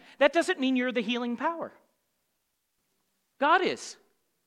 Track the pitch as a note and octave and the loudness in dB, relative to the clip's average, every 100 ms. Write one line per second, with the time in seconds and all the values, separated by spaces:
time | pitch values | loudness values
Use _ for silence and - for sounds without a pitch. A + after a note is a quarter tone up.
0 | - - C#4+ E4 E4 F4+ C4 B3+ B3+ A#3+ | -12 2 2 4 0 0 0 0 0 -2
1 | G#3 A3+ B3 A#3+ D4 E4+ F3+ - _ _ | -2 -4 -4 -4 -4 -6 -10 -14 _ _
2 | _ _ _ _ _ _ _ _ _ _ | _ _ _ _ _ _ _ _ _ _
3 | _ _ _ - C#4+ F4+ D4+ B2 - - | _ _ _ -2 2 4 2 -4 -10 -18
4 | _ _ _ _ | _ _ _ _